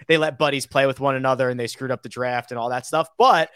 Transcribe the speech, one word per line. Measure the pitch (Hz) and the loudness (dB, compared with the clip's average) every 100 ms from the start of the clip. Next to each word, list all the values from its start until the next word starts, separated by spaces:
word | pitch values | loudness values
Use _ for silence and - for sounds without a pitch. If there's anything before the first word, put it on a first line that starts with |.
| - | 0
they | 160 | 0
let | 156 135 | 0 0
buddies | 151 139 - | 0 -2 -2
play | 143 135 | 2 2
with | 127 | 2
one | 139 | -2
another | 131 131 131 127 | 0 0 0 0
and | 123 | -2
they | 117 | -6
screwed | - 131 | -8 -6
up | 127 | -6
the | 165 | -8
draft | 120 123 123 - | -8 -4 -4 -6
and | 120 | -6
all | 117 | -4
that | 123 | -4
stuff. | - 156 160 - | -4 -4 -2 4
But | 269 180 160 | 4 4 2